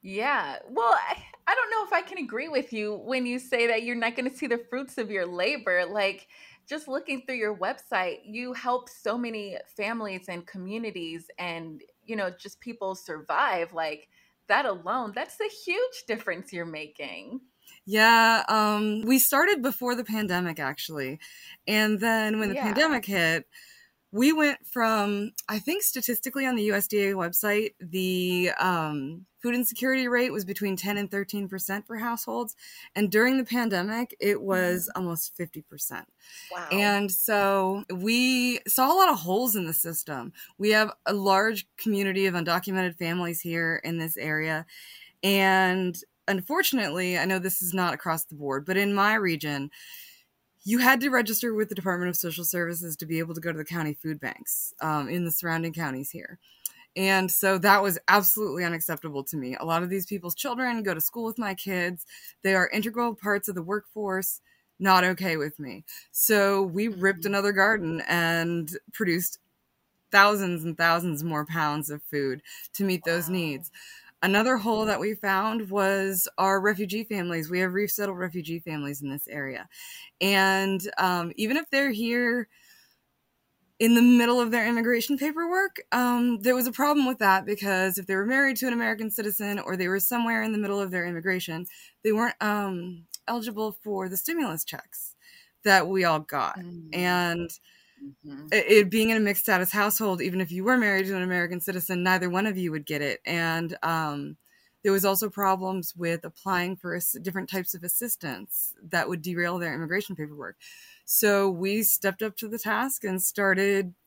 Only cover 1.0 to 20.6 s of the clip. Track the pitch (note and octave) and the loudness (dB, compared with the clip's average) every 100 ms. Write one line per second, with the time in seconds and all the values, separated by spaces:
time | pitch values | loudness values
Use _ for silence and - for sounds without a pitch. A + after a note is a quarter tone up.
1 | - - - - - A4+ A#4 A4+ G4+ E4+ | 2 -6 -8 -8 0 2 2 -2 0 0
2 | F4 F#4 B3+ A3+ D#4 C#4+ B3 A3 G#3 G#3 | 0 -10 -8 -6 -4 -4 -4 -6 -6 -6
3 | G#3 C4 B3 B3 B3 B3 A#3 A3+ A#3 A#3+ | -4 -4 -2 -6 -2 0 2 2 -2 -2
4 | A3+ A#3+ B3+ B3+ D4 A#3 A#3 B3 C#4 - | -2 -2 -6 -4 -4 -4 -4 -8 -8 -8
5 | F#3+ G3+ F3 F3+ F#3 G3 - F3+ F3 G#3 | -4 -4 -4 0 -2 0 0 0 0 0
6 | G3 G3 - - - - _ D4+ D4+ C4 | -2 -2 -14 -20 -20 -20 _ -12 -6 -6
7 | C#4 C4+ - B3+ G#3+ G3+ F#3 C4 - G#3 | -4 -8 -6 -4 -4 -2 -4 -6 -4 -2
8 | F#3 - - G#3+ B3 B3 B3 B3 B3 - | -2 -6 -12 -10 -8 -8 -2 -4 -4 -8
9 | A3 A#3+ A#3+ A3 G3+ F#3 - - G#3 A#3 | -4 -4 -4 -6 -10 -12 -16 -8 -6 -4
10 | G#3+ F#3+ F3+ F3 F3 G3 F#3 A3 A3+ F#3 | -6 -10 -10 -12 -12 -12 -10 -8 -8 -8
11 | E3 E3 E3 - F3+ E3 E3 D#3 - _ | -10 -10 -14 -10 -8 -8 -10 -14 -20 _
12 | - A3 F#3+ F3+ G#3 - A#3+ A#3 F#3+ F#3 | -10 -6 -6 -6 -18 -16 -14 -8 -6 -8
13 | - D#3 D3+ D#3 C#4 F#3 E3+ E3 D#3+ D3+ | -10 -12 -4 0 2 2 -2 -4 -4 -6
14 | - _ _ _ _ G#3 C4+ F#3 E3+ A#3+ | -14 _ _ _ _ 2 2 -4 -4 -4
15 | A3+ G3+ D#4 - G#4+ - - F4+ B4+ - | -4 -6 -8 -6 -8 -8 -4 -2 -2 -4
16 | - A3 - F3 F#3+ F3+ E3+ D#3 D3+ - | -6 -6 -4 -8 -8 -8 -8 -8 -12 -12
17 | C#3+ F2 G2 B3 _ _ - - - G#3+ | -12 -12 -12 -14 _ _ -20 -20 -2 4
18 | A3 A3+ A3+ A3+ - G#3+ G#3+ G#3 G#3+ G#3+ | 8 8 6 4 2 2 4 2 0 -2
19 | A3 C4 - C#4 F4+ F#4+ B3 B3+ B3 A#3+ | 4 4 6 4 4 4 0 -2 -2 -2
20 | A#3+ A3 G#3+ F3+ F3+ D#3+ | -2 -2 0 0 -2 -2